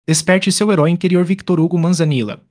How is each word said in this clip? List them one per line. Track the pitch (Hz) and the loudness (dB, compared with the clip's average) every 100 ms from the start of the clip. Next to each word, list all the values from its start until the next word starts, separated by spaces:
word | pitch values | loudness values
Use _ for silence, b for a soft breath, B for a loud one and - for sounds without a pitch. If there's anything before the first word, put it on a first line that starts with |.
| - | -4
Desperte | 156 165 185 190 | -2 0 0 0
seu | 185 214 | -2 0
herói | 190 151 | 2 2
interior, | 175 185 180 | 0 0 0
Victor | 175 196 - 175 | 0 -2 -2 0
Hugo | 160 170 | 0 0
Manzanilla, | 165 175 156 135 107 - _ | 0 0 0 -2 -4 -10 _